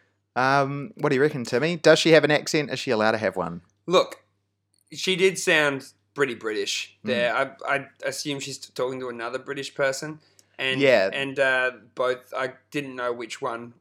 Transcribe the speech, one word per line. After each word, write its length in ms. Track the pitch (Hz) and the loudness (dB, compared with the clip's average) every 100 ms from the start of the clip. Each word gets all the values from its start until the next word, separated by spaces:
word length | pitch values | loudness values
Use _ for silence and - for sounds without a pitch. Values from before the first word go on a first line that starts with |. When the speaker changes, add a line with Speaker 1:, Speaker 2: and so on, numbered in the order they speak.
| _ _ _ | _ _ _
Speaker 1:
Um, 580 | - 127 139 139 143 139 - | -2 0 2 0 -4 -10 -6
what 140 | 147 | -2
do 60 | 135 | 2
you 60 | |
reckon, 220 | 147 147 | 0 0
Timmy? 320 | 117 120 156 175 | -4 -2 -2 4
Does 240 | 156 156 | 6 6
she 120 | 165 | 8
have 120 | 156 | 6
an 80 | 143 | 6
accent? 400 | 147 - 160 143 | 2 0 -2 -2
Is 80 | 131 | -4
she 100 | - | -2
allowed 200 | 113 107 | 2 2
to 60 | 110 | 2
have 180 | 107 95 | 0 -2
one? 240 | 85 87 - _ - | -4 -8 -14 _ 2
Speaker 2:
Look, 380 | 180 - - _ _ _ _ _ _ _ | 2 2 -4 _ _ _ _ _ _ _
she 240 | 151 - 185 | -8 -4 2
did 200 | 190 180 | 2 2
sound 460 | - 160 147 135 - _ _ | 2 2 2 0 -8 _ _
pretty 220 | - 139 113 | -2 -2 -2
British 600 | 110 107 98 - - _ | -6 -4 -4 -6 -8 _
Speaker 1:
Mm. 40 | 110 | -4
Speaker 2:
there. 280 | 120 120 113 | 0 0 0
I, 160 | 135 - - 139 | -2 -4 -4 -4
I 120 | 135 _ - | -4 _ -8
assume 340 | 139 151 139 | -6 -8 -8
she's 180 | 135 131 | -8 -12
t-, 140 | - | -14
talking 280 | - 127 131 | -6 -6 -4
to 80 | 127 | -10
another 300 | 120 117 131 | -8 -8 -8
British 360 | 127 139 135 - | -10 -10 -10 -2
person. 440 | 139 131 151 156 _ _ _ - | -2 -2 -8 -14 _ _ _ -8
And, 220 | 131 131 | -4 2
Speaker 1:
Yeah. 300 | 139 120 95 | 6 6 4
Speaker 2:
and, 260 | 135 139 135 | 0 -4 0
uh, 340 | 135 131 127 120 110 - | 2 2 0 -4 -14 -4
both, 380 | 127 127 - | -2 -2 -6
I 200 | - 131 127 _ | -6 -6 -8 _
didn't 240 | 151 139 127 | -8 -8 -6
know 160 | 123 | -6
which 300 | 120 113 - | -6 -8 -8
one 320 | 135 117 120 117 | -8 -8 -12 -18